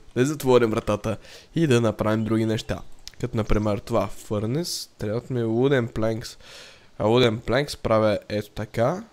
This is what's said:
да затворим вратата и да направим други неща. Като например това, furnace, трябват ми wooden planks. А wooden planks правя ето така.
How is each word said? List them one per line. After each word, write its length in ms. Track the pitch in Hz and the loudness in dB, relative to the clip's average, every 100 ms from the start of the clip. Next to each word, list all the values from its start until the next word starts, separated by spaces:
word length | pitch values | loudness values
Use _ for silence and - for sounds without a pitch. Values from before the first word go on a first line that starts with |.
| - 120 | -6 0
да 100 | 135 | 0
затворим 440 | 151 131 123 117 | 0 4 6 6
вратата 460 | 107 110 104 113 107 - - - | 0 -2 -4 -2 -8 -10 -20 -8
и 120 | 165 160 | -2 4
да 140 | 120 | 4
направим 440 | 113 104 107 110 | 4 0 0 0
други 220 | 107 110 110 | 2 0 0
неща. 340 | 110 - 95 - - - - | -2 -4 -8 -10 -16 -16 -10
Като 160 | 123 113 | -6 -4
например 420 | 107 107 107 101 | 0 0 0 -2
това, 300 | - 117 104 | -2 -2 -2
furnace, 840 | - - 107 107 143 175 - - - | -6 -6 -4 -2 -4 -4 -8 -12 -10
трябват 320 | 104 113 - | -6 -6 -4
ми 100 | 127 | -4
wooden 520 | 113 113 135 135 117 | 0 2 2 2 0
planks. 460 | 123 113 113 - - - - - - - - | -2 -2 -4 -8 -16 -20 -20 -20 -20 -20 -4
А 60 | |
wooden 360 | 107 120 123 113 | 2 4 4 2
planks 380 | - 123 143 - | -2 -2 -2 -6
правя 400 | 113 110 110 101 - | 0 2 2 0 -4
ето 220 | 104 - | -6 -6
така. 540 | - 107 - 120 185 226 | -10 -8 -2 0 -2 -10